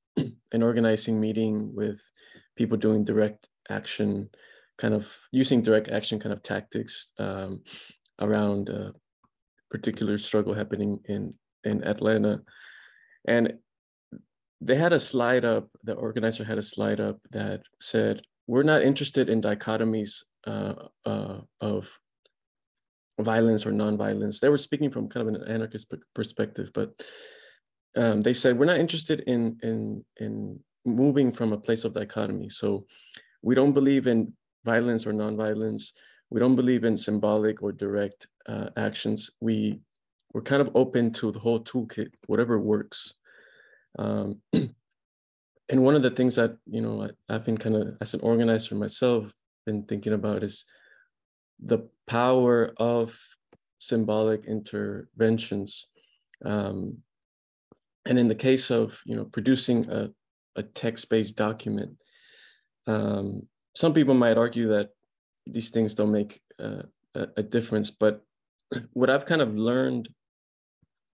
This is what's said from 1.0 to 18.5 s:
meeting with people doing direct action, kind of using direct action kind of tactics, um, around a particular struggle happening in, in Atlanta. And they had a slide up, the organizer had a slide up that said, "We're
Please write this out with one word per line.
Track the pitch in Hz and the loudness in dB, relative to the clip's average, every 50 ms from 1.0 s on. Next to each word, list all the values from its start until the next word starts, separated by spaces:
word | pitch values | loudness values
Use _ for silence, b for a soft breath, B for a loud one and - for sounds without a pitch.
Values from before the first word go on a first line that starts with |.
| - 117 113 107 | 0 -2 0 0
meeting | 107 110 107 110 110 110 107 107 107 104 - | 0 0 0 0 0 0 0 -2 -4 -6 -6
with | 101 104 107 101 - _ _ b b b b b b b b b | -4 -4 -4 -4 -8 _ _ b b b b b b b b b
people | - 120 - 117 | -2 -2 0 0
doing | 104 110 107 110 107 101 | 2 2 2 4 2 2
direct | 104 107 107 107 104 107 _ _ _ _ _ _ - | 2 2 2 2 0 0 _ _ _ _ _ _ -10
action, | 104 104 - - - - 104 104 101 101 104 107 b b b b b b b b b | -10 -8 -8 -8 -4 -2 -2 -2 -2 -4 -6 -10 b b b b b b b b b
kind | - - 110 107 | -4 -2 0 0
of | 107 104 - - - - - | 0 -2 -6 -16 -20 -12 -2
using | - 131 131 131 135 120 | 0 2 2 4 4 4
direct | 110 110 110 107 107 - | 4 6 4 4 4 0
action | 113 107 107 - 113 107 | -4 -4 -2 -2 -6 -4
kind | - 104 101 | -4 -6 -8
of | 104 - | -8 -6
tactics, | - 104 98 98 _ - 113 110 - - - - - _ - | -6 -6 -6 -6 _ -8 -8 -8 -8 -10 -14 -14 -14 _ -8
um, | 104 98 95 95 95 95 95 95 - B B B B B B B _ - _ - | -8 -6 -6 -8 -8 -10 -10 -12 -14 B B B B B B B _ -18 _ -4
around | 104 104 107 107 104 104 101 98 101 - | -2 0 2 2 2 0 0 -2 -4 -4
a | - - 101 101 - _ _ _ _ _ _ _ _ _ _ _ _ _ _ - | -6 -8 -8 -10 -12 _ _ _ _ _ _ _ _ _ _ _ _ _ _ -10
particular | - 107 - 113 107 - 110 101 104 | -10 -6 -4 -4 -4 -2 -2 -2 -2
struggle | 104 - - - 107 104 101 98 | -2 -2 0 0 0 0 0 -2
happening | 101 104 104 - 101 104 104 101 - - | -4 -4 -6 -4 -4 -2 -4 -4 -6 -6
in, | - 101 101 101 - - _ _ _ _ _ - | -8 -6 -6 -6 -8 -12 _ _ _ _ _ -6
in | - 107 104 - | -4 -4 -2 -2
Atlanta. | - 107 - - 107 110 107 107 104 104 104 - B B B B B B B B B B B B B B B B | -4 -4 -2 0 0 2 2 2 0 0 -2 -6 B B B B B B B B B B B B B B B B
And | - 117 120 113 - - - _ _ _ _ _ _ _ _ _ - - - _ _ _ _ _ _ _ - | 0 2 2 2 0 -2 -6 _ _ _ _ _ _ _ _ _ -20 -20 -20 _ _ _ _ _ _ _ -8
they | - 107 131 | 0 0 2
had | 143 165 175 175 | 4 4 4 4
a | 139 | 2
slide | - - - 123 120 120 127 127 117 | 2 0 0 0 2 2 2 2 2
up, | 117 110 113 110 - _ - - | 2 0 0 -2 -6 _ -14 -10
the | 110 104 | -8 -8
organizer | - - 113 113 120 107 113 113 - 110 | -6 -6 -6 -4 -2 -2 -2 -2 -2 -6
had | 113 107 | -4 -4
a | 104 | -4
slide | 104 - - 107 107 107 107 104 | -4 -6 -4 -2 -2 0 0 0
up | 107 104 104 - _ - | -2 -4 -4 -6 _ -10
that | - 107 104 101 98 - - _ _ - | -8 -6 -6 -6 -6 -8 -10 _ _ -8
said, | - - - 117 107 107 107 - - _ _ _ - | -6 -2 0 2 2 2 0 -4 -8 _ _ _ -6
"We're | - | 0